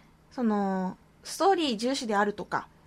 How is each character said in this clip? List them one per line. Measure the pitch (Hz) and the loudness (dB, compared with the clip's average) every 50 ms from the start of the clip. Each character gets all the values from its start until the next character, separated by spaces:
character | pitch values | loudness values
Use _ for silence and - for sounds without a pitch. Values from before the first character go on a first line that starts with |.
| - - _ _ _ _ | -20 -20 _ _ _ _
そ | - 269 247 | -6 -2 0
の、 | 220 208 202 202 196 190 190 185 185 - - _ _ _ _ - | 2 2 2 2 0 0 0 -2 -4 -6 -8 _ _ _ _ -16
ス | - - - | -10 -4 0
ト | 320 392 | 2 4
ー | 392 | 4
リ | 359 320 277 | 4 2 0
ー | 226 | -2
重 | 196 233 254 277 | -2 -2 -2 -2
視 | 269 269 | -2 -2
で | 220 208 | 0 2
あ | 202 208 | 2 2
る | 208 202 | 0 0
と | - 185 | -6 -6
か、 | - - 123 - - - - _ | -4 -4 -4 -4 -6 -18 -20 _